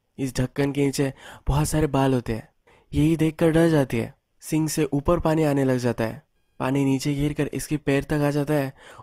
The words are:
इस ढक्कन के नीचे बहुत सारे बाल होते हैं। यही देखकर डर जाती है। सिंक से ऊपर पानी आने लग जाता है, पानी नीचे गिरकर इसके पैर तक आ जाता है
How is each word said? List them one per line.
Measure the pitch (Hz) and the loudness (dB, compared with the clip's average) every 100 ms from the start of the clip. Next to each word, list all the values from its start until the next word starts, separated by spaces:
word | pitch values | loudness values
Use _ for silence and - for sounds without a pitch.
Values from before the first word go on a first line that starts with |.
| _ - | _ -8
इस | 135 120 | -6 -4
ढक्कन | 127 - 143 | -4 -2 -2
के | 139 139 | 0 0
नीचे | 135 135 - - - - | 0 -4 -6 -18 -10 -2
बहुत | 139 151 | 0 0
सारे | 156 156 | 0 0
बाल | 135 135 | 2 2
होते | 127 117 | 0 -2
हैं। | 110 - _ _ _ - | -8 -8 _ _ _ -6
यही | 143 151 160 | 0 2 2
देखकर | 156 156 165 | 0 2 2
डर | 160 170 | 4 4
जाती | 156 131 117 | 4 2 -2
है। | 113 - _ _ | -4 -10 _ _
सिंक | - 156 156 | -4 -2 -2
से | 160 151 | -2 -2
ऊपर | 143 139 170 | 0 0 2
पानी | 160 160 | 2 2
आने | 156 139 | 2 2
लग | 135 127 | 2 0
जाता | 123 117 | 0 -2
है, | 113 143 - _ _ - | -4 -6 -18 _ _ -8
पानी | 131 139 139 | -2 0 2
नीचे | 135 147 143 | 0 -2 -2
गिरकर | 147 147 143 | -2 -2 -4
इसके | 131 - 151 | -6 -4 -4
पैर | - 139 | 0 0
तक | 139 151 | 0 -2
आ | 143 | 0
जाता | 147 139 | 0 0
है | 151 135 - - - | -2 -2 -8 -20 -12